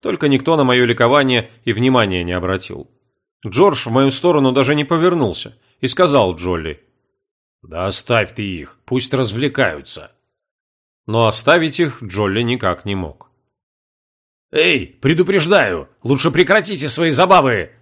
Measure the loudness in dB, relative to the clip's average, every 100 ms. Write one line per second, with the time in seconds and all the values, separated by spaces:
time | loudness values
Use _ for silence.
0 | -6 -2 0 0 2 2 4 4 2 2
1 | 4 4 2 0 -2 _ -4 0 2 2
2 | 2 -2 -4 -4 -2 -4 -6 -16 -16 _
3 | _ _ _ _ -8 2 2 2 -2 2
4 | 2 2 0 2 2 2 0 0 0 0
5 | 2 0 -2 -4 -12 -18 _ _ -8 0
6 | 2 4 2 0 -4 -4 -6 -12 _ _
7 | _ _ _ _ _ _ -16 -6 -4 -6
8 | -2 -2 -2 -6 -10 -10 -14 _ -6 -6
9 | -4 -4 -4 -2 -4 0 -2 -2 -14 -18
10 | -18 _ _ _ _ _ _ _ _ _
11 | -4 0 2 2 2 2 2 -2 -2 -4
12 | -10 -2 -2 0 -2 -2 -2 -4 -6 -6
13 | -8 -12 -20 _ _ _ _ _ _ _
14 | _ _ _ _ _ 0 2 0 -4 _
15 | -2 0 2 0 2 2 2 -4 -10 _
16 | -4 0 0 0 2 2 0 -6 -4 -2
17 | 0 2 4 6 4 0 -4 _